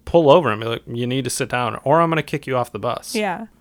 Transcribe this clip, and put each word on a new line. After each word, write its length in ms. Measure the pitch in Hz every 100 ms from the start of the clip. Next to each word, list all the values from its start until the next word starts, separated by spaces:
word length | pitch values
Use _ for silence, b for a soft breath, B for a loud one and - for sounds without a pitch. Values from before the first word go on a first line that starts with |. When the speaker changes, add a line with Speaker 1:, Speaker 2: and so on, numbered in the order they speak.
| -
Speaker 1:
pull 260 | 170 147
over 180 | 170 135
and 80 | 107
be 60 | 113
like, 160 | 117 -
"You 180 | 117 123
need 200 | 131 123
to 40 |
sit 200 | - 131
down, 300 | 123 117 110
or 180 | 135 156
I'm 80 | 170
gonna 140 | 160
kick 240 | 147 147 -
you 100 | 127
off 140 | 120
the 80 | 104
bus." 340 | 117 110 -
Speaker 2:
Yeah. 320 | 220 208 175 226 _